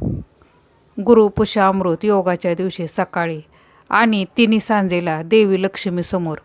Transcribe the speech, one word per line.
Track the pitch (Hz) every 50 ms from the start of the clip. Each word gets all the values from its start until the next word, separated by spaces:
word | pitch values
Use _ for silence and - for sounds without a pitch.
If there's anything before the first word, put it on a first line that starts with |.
| - - - - - - _ _ _ _ _ _ _ _ _ _ _ _ _ -
गुरुपुष्य | 196 240 240 226 214 208 208 - 214 - - 214
अमृत | 196 190 190 196 185 180 165 160 -
योगाच्या | 214 202 196 180 185 175 175 - 180 170
दिवशी | 165 185 185 - - 170
सकाळी | 156 - - 180 - - 180 170 165 160 156 151 _ _ _ _ _ _ _ _ -
आणि | - 208 233 226 220 202 185 - _
तिन्ही | - 233 220 220 214
सांजेला | - - 220 208 196 185 180 175 175 170 156 156
देवी | 160 170 220 220 214 196 190 185 190
लक्ष्मीसमोर | 196 196 - - 196 180 175 170 - - 185 170 160 151 -